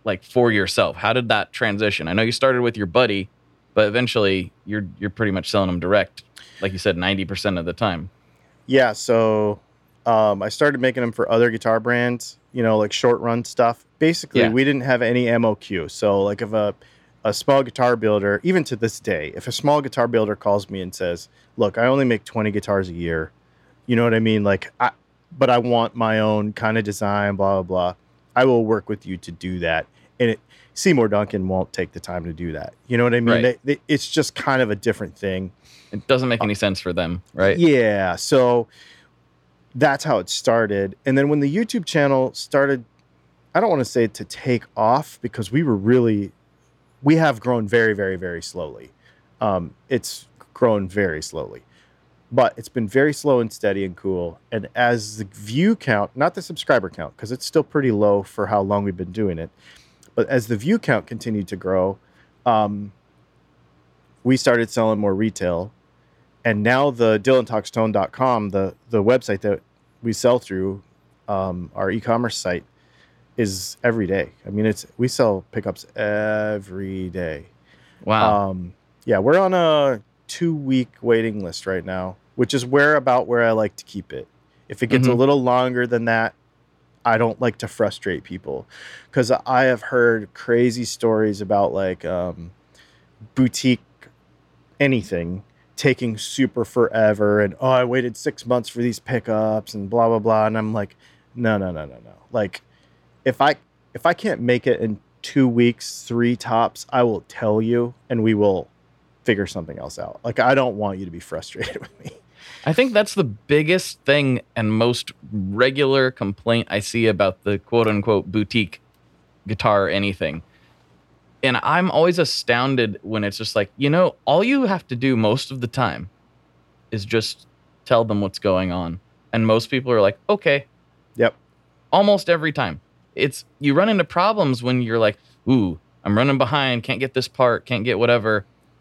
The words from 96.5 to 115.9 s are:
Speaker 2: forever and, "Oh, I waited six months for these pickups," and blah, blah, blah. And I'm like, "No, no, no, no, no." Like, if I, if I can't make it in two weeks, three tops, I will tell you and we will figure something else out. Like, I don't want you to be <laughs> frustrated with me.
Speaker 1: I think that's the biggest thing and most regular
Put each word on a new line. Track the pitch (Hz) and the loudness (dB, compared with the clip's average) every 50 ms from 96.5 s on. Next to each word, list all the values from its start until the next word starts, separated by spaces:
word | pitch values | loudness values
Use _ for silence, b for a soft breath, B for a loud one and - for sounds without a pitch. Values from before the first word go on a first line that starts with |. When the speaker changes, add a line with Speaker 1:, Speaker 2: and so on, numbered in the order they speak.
| - 123 113 | 0 -4 -6
Speaker 2:
forever | - - 123 117 - - 113 110 107 107 98 107 104 104 104 | -2 0 0 2 2 2 2 4 4 4 2 2 2 4 4
and, | 104 98 92 - | 2 0 -2 -2
"Oh, | 131 131 | 0 2
I | 131 127 127 | 4 4 2
waited | 120 123 131 123 123 110 | 2 0 -2 -2 -2 -6
six | - - 151 - - - | -6 -6 -6 -6 -6 -2
months | 120 123 123 110 | 0 0 0 -2
for | - - 120 | -4 -6 -2
these | 120 123 110 - | -2 -2 -2 -4
pickups," | - - 135 117 - 120 110 107 110 110 107 110 - - - | -6 -4 -4 -4 -2 -2 -2 0 0 0 -2 -2 -4 -8 -12
and | 107 98 98 | -10 -8 -2
blah, | 113 120 117 113 | 0 2 2 4
blah, | 117 110 | 2 2
blah. | 104 113 110 110 107 | 2 2 2 4 2
And | 110 110 | 2 0
I'm | 110 110 110 110 | -2 -2 -2 -4
like, | 110 101 101 _ b b b b b b b - | -4 -6 -6 _ b b b b b b b -8
"No, | 120 120 113 110 | -2 0 0 0
no, | 101 95 92 | 0 -2 -4
no, | 87 78 76 | -6 -8 -10
no, | 71 62 60 57 | -12 -14 -20 -20
no." | 55 50 _ _ _ - | -20 -20 _ _ _ -4
Like, | 117 104 95 - - _ b b b b b b b b b _ _ - 131 | -4 -4 -4 -6 -12 _ b b b b b b b b b _ _ -4 -2
if | 123 - | 0 2
I, | 139 147 147 - _ _ _ _ _ _ - | 2 2 2 0 _ _ _ _ _ _ -8
if | - - | -2 0
I | 165 175 | 0 0
can't | - - 214 160 - | 0 -2 -4 -4 -2
make | 117 120 123 123 - | 0 0 0 2 2
it | - 120 - | 0 0 0
in | 117 110 107 - _ _ _ _ | 0 -4 -6 -6 _ _ _ _
two | - - - 143 135 | -12 -4 2 2 2
weeks, | 127 117 117 120 120 120 - - - - - - | 4 4 4 4 2 2 -2 -8 -14 -14 -14 -10
three | - 120 120 120 120 123 | -6 -2 0 0 0 0
tops, | - - - 120 113 117 - - - - - | -2 -4 -2 0 0 0 0 -2 -8 -12 -4
I | - 131 123 | 0 2 2
will | 120 107 - - | 2 0 -2 -6
tell | - - - 123 107 107 110 | -10 -10 -4 0 0 2 2
you | 110 113 120 120 120 120 123 _ _ - | 2 0 0 0 0 -2 -6 _ _ -6
and | 131 117 107 | -2 0 2
we | 113 110 | 2 2
will | 104 104 101 95 90 67 _ _ _ _ _ _ _ _ _ _ _ - | 2 2 2 2 0 -4 _ _ _ _ _ _ _ _ _ _ _ -2
figure | - 110 98 101 | 0 0 0 0
something | 87 - 95 85 76 73 | -6 -6 -10 -12 -12 -12
else | - - 82 - - | -14 -14 -14 -12 -12
out. | 82 - - - - | -14 -14 -14 -10 -10
Like, | 120 117 - | -6 -2 0
I | 113 127 135 | 2 4 4
don't | 143 131 127 101 | 4 2 0 -2
want | 104 104 101 98 92 | -4 -4 -4 -4 -6
you | 98 | -10
to | 87 | -12
be | 85 85 | -12 -14
<laughs> | - - | -14 -10
frustrated | 82 80 - - - - - - - - | -10 -10 -10 -12 -12 -10 -10 -10 -10 -12
with | - - _ - - | -14 -16 _ -18 -18
me. | - - - _ B B B B B B B B | -18 -18 -18 _ B B B B B B B B
Speaker 1:
I | - 160 | -2 2
think | 247 254 262 226 | 2 2 2 4
that's | 208 214 202 - | 2 0 0 0
the | 202 175 | -2 -2
biggest | 120 104 107 _ - 143 151 156 156 180 185 - - - _ - | -2 -2 -8 _ 0 2 2 2 2 0 0 0 -4 -12 _ 0
thing | - 139 147 139 131 127 - - _ - | 2 2 4 4 2 0 -2 -4 _ -6
and | 117 113 107 107 | -2 -2 0 2
most | 110 113 120 123 123 - - - _ - - | 2 2 2 0 -2 -6 -12 -16 _ -14 -8
regular | 107 104 95 95 101 107 123 131 135 139 147 135 | -6 -6 -4 -4 0 2 2 2 2 2 0 2